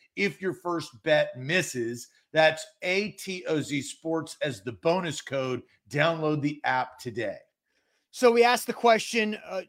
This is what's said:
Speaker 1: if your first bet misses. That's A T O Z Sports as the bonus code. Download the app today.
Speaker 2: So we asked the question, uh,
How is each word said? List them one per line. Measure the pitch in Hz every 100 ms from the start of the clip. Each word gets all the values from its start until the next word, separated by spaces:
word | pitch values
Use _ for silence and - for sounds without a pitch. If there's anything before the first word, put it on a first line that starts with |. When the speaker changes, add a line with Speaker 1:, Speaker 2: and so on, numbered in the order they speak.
| _ -
Speaker 1:
if | 196 -
your | 190
first | - 175 170 - 113
bet | 160 151 147 127
misses. | 131 180 - 127 117 120 - _ _
That's | 156 156 156 - _
A | 180 190 208
T | - - 185 170
O | 156
Z | 120 143
Sports | - - 160 160 156 -
as | 151 120
the | 127
bonus | 110 165 180 170 147
code. | - 139 131 127 - _ _
Download | 143 160 165 151 151
the | 147 151
app | 123 127 123 -
today. | 123 107 104 78 _ _ _ _ _ _ _
Speaker 2:
So | - 247
we | 233
asked | 240 247 -
the |
question, | 226 240 220 - 233 214 214 -
uh, | 185